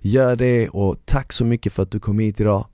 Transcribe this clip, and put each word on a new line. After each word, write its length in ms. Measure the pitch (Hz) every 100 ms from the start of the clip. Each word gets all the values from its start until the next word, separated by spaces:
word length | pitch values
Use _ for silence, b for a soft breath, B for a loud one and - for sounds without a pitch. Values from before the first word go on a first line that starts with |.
Gör 340 | 98 127 127 123
det, 340 | 127 120 110
och 260 | - 98 - -
tack 280 | 135 -
så 120 | - 117
mycket 280 | 120 -
för 100 | -
att 80 | 95
du 80 | 104
kom 200 | 107 104
hit 200 | 110 104
idag. 260 | 107 98 -